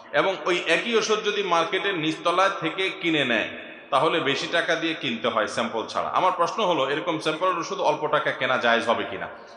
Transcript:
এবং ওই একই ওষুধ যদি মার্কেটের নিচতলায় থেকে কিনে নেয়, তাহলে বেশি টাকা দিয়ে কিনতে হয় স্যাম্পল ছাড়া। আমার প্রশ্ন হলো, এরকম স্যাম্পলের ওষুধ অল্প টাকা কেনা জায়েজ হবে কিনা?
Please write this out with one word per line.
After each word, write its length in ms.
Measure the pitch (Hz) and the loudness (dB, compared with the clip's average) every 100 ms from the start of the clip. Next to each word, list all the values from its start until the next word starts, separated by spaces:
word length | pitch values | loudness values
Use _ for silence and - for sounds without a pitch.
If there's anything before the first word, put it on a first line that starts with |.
| - | -2
এবং 240 | 143 175 185 | 0 2 0
ওই 180 | 185 175 - | 0 0 2
একই 300 | 170 233 226 | 2 2 0
ওষুধ 280 | 208 214 | 2 0
যদি 180 | 202 202 | 0 -2
মার্কেটের 560 | 190 170 160 180 190 185 | 2 2 2 0 -2 -2
নিচতলায় 520 | 156 156 175 175 190 190 | -2 -2 0 4 2 2
থেকে 280 | 160 170 190 | -4 -2 -4
কিনে 360 | - 170 156 | -2 0 0
নেয়, 240 | 131 113 82 - - - - | 2 0 0 -6 -14 -14 0
তাহলে 300 | 131 156 170 | 2 2 2
বেশি 260 | 135 135 160 | 0 -2 0
টাকা 280 | 170 165 | 0 0
দিয়ে 200 | 160 165 | 0 -2
কিনতে 340 | 170 143 113 120 | -2 -4 -2 0
হয় 180 | 110 104 | 0 0
স্যাম্পল 400 | - 117 113 104 | -2 -2 -2 -4
ছাড়া। 220 | 101 80 | -4 0
আমার 240 | 139 180 | 2 2
প্রশ্ন 320 | 175 170 - | 2 0 0
হলো, 260 | 196 160 131 | 0 2 2
এরকম 280 | 147 170 160 | 0 -2 -2
স্যাম্পলের 400 | 160 156 185 175 | -2 0 0 0
ওষুধ 220 | 156 190 | -4 -2
অল্প 280 | 151 156 151 | 0 0 2
টাকা 220 | 147 147 | 0 0
কেনা 260 | 127 127 127 | -2 0 2
জায়েজ 320 | 117 117 113 | 4 4 4
হবে 160 | 107 101 | 0 0
কিনা? 180 | 92 85 - - | -6 -10 -12 -18